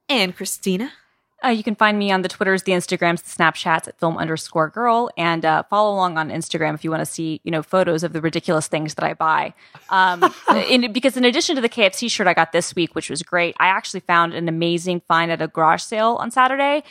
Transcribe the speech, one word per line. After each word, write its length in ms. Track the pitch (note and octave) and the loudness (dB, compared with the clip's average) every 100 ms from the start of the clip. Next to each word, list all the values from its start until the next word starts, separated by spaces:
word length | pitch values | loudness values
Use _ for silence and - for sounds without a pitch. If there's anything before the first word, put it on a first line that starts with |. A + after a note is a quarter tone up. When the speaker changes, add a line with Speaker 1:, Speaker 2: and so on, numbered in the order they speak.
| - | -2
Speaker 1:
And 260 | C4 F#3 | 0 0
Christina? 580 | - F#3 - G3 F#3 C4 - _ _ _ _ | -2 -10 -4 -2 -2 -4 -10 _ _ _ _
Speaker 2:
Uh, 40 | C4 | -2
you 120 | A3+ | 0
can 120 | A3+ | -2
find 240 | G#3 G#3+ G#3 | 2 2 2
me 120 | G3+ | 0
on 120 | F#3+ | 0
the 60 | F3+ | -2
Twitters, 340 | - G3 F#3+ | -2 0 0
the 100 | - | 0
Instagrams, 500 | F3+ - F3+ F3 E3+ | -2 -2 0 0 0
the 200 | - - | -6 0
Snapchats 440 | E3 - F#3 D#3+ - | 0 2 -2 -2 -4
at 120 | - | -4
film 180 | E3+ D#3+ | -4 -2
underscore 520 | D#3+ D#3+ - E3 D#3 | -4 -6 -4 -2 -2
girl, 400 | G#3+ A#3+ A#3 A#3+ - | 0 0 0 0 -2
and, 260 | E3+ E3 | -2 0
uh, 180 | D#3+ D#3 | 2 0
follow 300 | - G#3 G#3+ | 2 2 2
along 220 | G3 F3+ D#3+ | 2 0 -2
on 140 | D#3 | -4
Instagram 440 | C3+ - E3 D#3 | -6 -6 -4 -2
if 80 | D3+ | -2
you 60 | D#3+ | -4
wanna 140 | D#3+ | -4
see, 360 | D#3 - D#3+ D#3 | -4 -6 -6 -6
you 60 | E3+ | -4
know, 120 | D#3+ | -6
photos 400 | - F#3+ F3 D#3+ | 0 2 2 0
of 100 | E3+ | -2
the 60 | D#3+ | -2
ridiculous 440 | D#3+ D#3+ - D#3 - | -2 -2 0 0 0
things 280 | D#3 D#3 | -4 -4
that 100 | - | -4
I 80 | D#3+ | -4
buy. 380 | D#3 D#3+ D3+ D3 - - - - | -2 0 0 -2 -10 -20 -20 -2
Um, 420 | F#3+ F#3 F3 F#4 - - | 2 2 4 0 0 0
Speaker 1:
<laughs> 80 | - - | 0 2
Speaker 2:
in, 220 | B3+ A#3+ | 2 2
because 240 | A3+ C4+ B3 | 0 0 2
in 80 | |
addition 300 | B3 C4+ E4 C#4 | 2 2 0 0
to 40 | |
the 80 | A3+ | -2
K 160 | - | 2
F 100 | G3 | 2
C 140 | - A#3 | 2 -4
shirt 180 | - F3+ | 0 2
I 60 | |
got 180 | E3+ D#3+ | 2 2
this 220 | E3+ - | 0 -2
week, 200 | - D#3+ | -2 -4
which 160 | E3 - | -4 -8
was 120 | D3 | -8
great, 320 | - F3 E3+ - | -4 -2 0 2
I 60 | F3+ | 2
actually 340 | G3 - F#3 | 2 -4 -10
found 320 | - F3 E3+ | 0 2 2
an 160 | E3+ E3+ | 0 -4
amazing 540 | E3 E3+ E3+ F3+ F3 - | 0 0 0 -2 -6 0
find 240 | E3 E3+ | 0 2
at 120 | E3 | -2
a 60 | D#3+ | -4
garage 340 | - D#3+ E3+ | 2 4 2
sale 340 | - G#3+ A3+ A#3 | 0 0 0 0
on 100 | A3+ | -2
Saturday. 520 | C4 B3+ C#4 C#4 D4 - | 2 2 2 0 0 -4